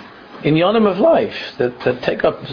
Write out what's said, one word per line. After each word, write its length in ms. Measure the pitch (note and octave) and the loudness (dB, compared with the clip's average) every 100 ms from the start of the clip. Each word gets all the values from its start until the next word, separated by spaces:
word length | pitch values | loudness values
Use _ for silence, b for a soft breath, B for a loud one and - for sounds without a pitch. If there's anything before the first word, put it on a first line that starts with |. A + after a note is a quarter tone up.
| - - - - | -20 -20 -20 -4
inyanim 440 | C#3+ D#3+ F3+ A3+ G#3 | 0 2 2 4 2
of 120 | F#3 | 2
life 560 | D#4+ B3 A#2+ - - - | 4 4 0 -6 -12 -4
that, 200 | B2 B2 | -4 -2
that 220 | B2+ B2 | -4 -2
take 220 | - - | -4 0
up 220 | E3 - C3 | -2 -2 -10